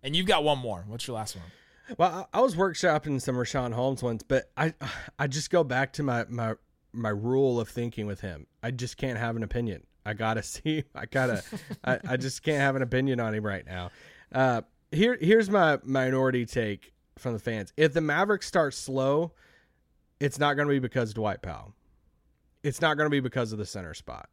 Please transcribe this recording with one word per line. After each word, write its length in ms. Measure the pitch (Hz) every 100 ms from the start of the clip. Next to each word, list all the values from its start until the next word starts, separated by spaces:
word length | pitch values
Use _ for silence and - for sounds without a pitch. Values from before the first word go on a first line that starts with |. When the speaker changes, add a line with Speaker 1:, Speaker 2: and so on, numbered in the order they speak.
Speaker 1:
And 120 | 135
you've 120 | 160 185
got 180 | 180
one 140 | 151 143
more. 260 | 123 92 98
What's 200 | 117 -
your 80 | 117
last 200 | 104 95
one? 100 | 85 - _ _ - -
Speaker 2:
Well, 320 | 180 170 190
I, 60 | -
I 40 |
was 120 | 262
workshopping 640 | 165 190 160 180 151 151 139
some 120 | 131 123
Rashawn 360 | 120 143 123
Holmes 300 | 113 131 131
ones, 200 | 123 113
but 280 | - 135 - -
I, 160 | 156 - 131 - - -
I 80 | 143
just 220 | 139 -
go 160 | 175
back 300 | 147 127 135
to 80 | -
my, 240 | 147 117 113
my, 260 | 120 113 110 _ _ _
my 160 | 120 113
rule 500 | 104 113 131 135 120
of 120 | 110
thinking 360 | - 120 113 104
with 140 | 101
him. 260 | 98 80 73 _
I 100 | 113
just 260 | 123 123 -
can't 200 | 135 113
have 180 | 117 117
an 60 |
opinion. 420 | 110 123 117 90 _ _
I 80 | 104
gotta 300 | 107 110 113
<laughs> 0 |
see. 420 | - - - 156 -
I 120 | - -
gotta. 360 | 139 127 104 - 214 - -
I, 160 | - 127 -
I 60 | 127
just 240 | 131 -
can't 180 | - 147
have 160 | 139 135
an 60 |
opinion 380 | 123 127 135 123
on 140 | 113
him 100 | 107 107
right 180 | 98
now. 260 | - 92 87 - - - -
Uh, 300 | 131 131 117 - _ _
here, 260 | 151 233 247
here's 300 | 160 226 196
my 280 | 202 165 143
minority 640 | - 135 127 131 131 127 117
take 460 | - 107 101 - _ _ -
from 140 | 127
the 60 | 113
fans. 320 | 120 113 98 -
If 180 | 156
the 60 | 147
Mavericks 460 | 156 151 202 208 -
start 280 | 185 147
slow, 580 | - - 131 131 143 165 _ _ _ _ _ _ _ _ _
it's 180 | 143 139
not 160 | 147
gonna 140 | 139 147
be 80 | 139
because 300 | 123 131 113
of 40 | 107
Dwight 260 | 107 95
Powell. 320 | - 65 98 - _ _ _ _ _ _ _ _
It's 180 | 147 131
not 140 | 165 147
gonna 140 | 151
be 100 | 143
because 320 | 127 131 117
of 60 | 107
the 80 | 101
center 260 | 101 87
spot. 340 | - - 58 50